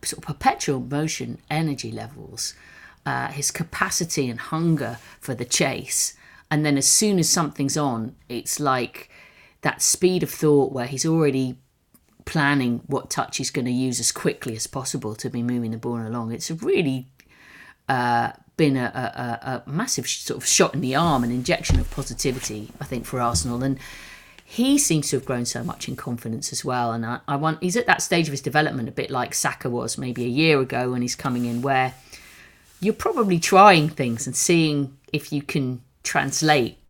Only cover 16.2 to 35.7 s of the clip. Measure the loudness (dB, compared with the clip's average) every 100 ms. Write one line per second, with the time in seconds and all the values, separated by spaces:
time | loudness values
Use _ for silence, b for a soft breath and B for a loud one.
16.2 | -6 -6 -6 -6 0 2 2 -2 -8 _
17.2 | B B B B B B -2 0 2 2
18.2 | 0 -4 _ 2 4 4 0 -2 -6 -6
19.2 | -6 -6 -6 -8 -6 -4 -2 -2 -4 -6
20.2 | -6 -4 0 4 4 2 0 2 2 2
21.2 | 2 -2 0 -2 4 2 2 -4 -8 -4
22.2 | -2 -2 -6 -8 -10 -12 -8 -8 -6 -2
23.2 | 0 0 -2 -2 -2 -2 B B B B
24.2 | B B _ 0 4 4 4 2 2 -2
25.2 | -2 -4 -2 -4 -6 -8 -8 -8 -6 -6
26.2 | -6 -6 -6 -6 -4 -2 -2 -2 -4 -6
27.2 | -4 0 0 0 0 0 2 0 2 0
28.2 | 2 -2 0 0 0 -2 -6 -6 -4 -4
29.2 | -4 -2 -2 -2 -4 -4 -4 -6 -6 -4
30.2 | -2 2 4 4 4 0 -2 -2 -2 -4
31.2 | -2 -2 -2 -2 0 2 0 -4 B B
32.2 | B B B B B -4 -2 0 0 2
33.2 | 2 2 6 10 10 10 4 0 -2 -2
34.2 | -4 -2 2 4 4 2 -2 -6 -6 -6
35.2 | -2 -6 -2 -2 -2